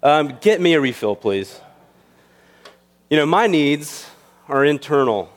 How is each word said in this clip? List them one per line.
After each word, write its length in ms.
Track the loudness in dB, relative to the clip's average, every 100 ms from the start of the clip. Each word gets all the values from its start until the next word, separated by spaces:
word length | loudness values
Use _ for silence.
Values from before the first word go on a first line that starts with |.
um, 360 | 2 2 0 -2
get 220 | 0 2
me 140 | 2 2
a 40 |
refill, 340 | 0 -2 -4
please." 460 | -4 -2 -4 -6 -14 -20 _ _ _ _ _ _ _ _ _ -20 _ _ _ _
You 80 | 0
know, 80 | 2
my 220 | 2 2
needs 580 | 0 0 -2 -6 -18 -20 -20 _ _ _
are 160 | 0
internal. 680 | 0 0 -2 0 0 -2 -6